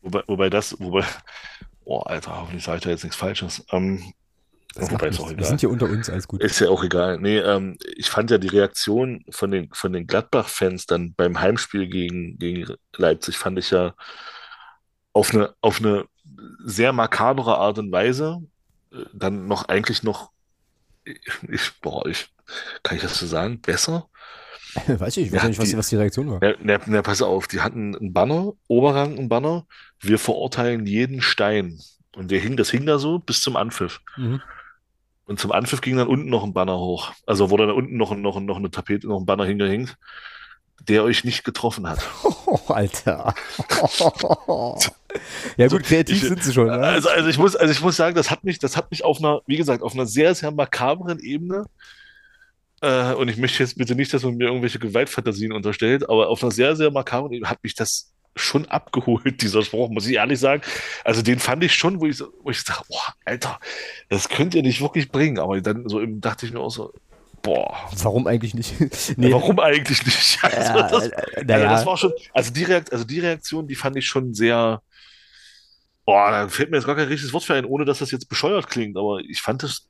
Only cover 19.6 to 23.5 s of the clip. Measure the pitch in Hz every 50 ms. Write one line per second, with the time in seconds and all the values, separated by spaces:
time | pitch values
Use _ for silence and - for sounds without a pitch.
19.6 | - - 92 98 107 - 123 - - 110 - - - - _ _ _ _ _ _
20.6 | _ _ _ _ _ _ _ _ _ - - - _ - - - - - - -
21.6 | - - - _ - - 71 - - - - - - - _ _ _ - - -
22.6 | - - - - _ - 92 80 - 85 80 - 92 85 82 78 85 104